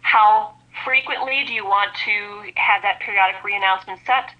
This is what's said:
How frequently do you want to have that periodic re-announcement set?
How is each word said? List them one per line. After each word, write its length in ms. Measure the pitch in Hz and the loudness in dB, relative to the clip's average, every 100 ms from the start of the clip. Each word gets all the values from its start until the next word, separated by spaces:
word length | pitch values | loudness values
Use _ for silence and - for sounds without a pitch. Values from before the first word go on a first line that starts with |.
How 540 | - 226 214 214 - - _ - | 2 4 6 4 0 -12 _ -12
frequently 600 | - 262 262 311 269 269 277 | -2 -2 0 -6 -4 -4 -4
do 60 | |
you 120 | 226 | -6
want 300 | 196 196 302 - | 0 2 0 -4
to 480 | - 208 208 208 208 - | -2 -2 -4 -12 -12 -4
have 260 | - 202 | 2 2
that 160 | 202 190 | 2 -4
periodic 460 | - 202 190 190 | -2 2 2 0
re-announcement 560 | 202 202 196 190 - 185 | -6 -2 0 0 -2 -14
set? 300 | - 254 240 - | 0 0 0 -14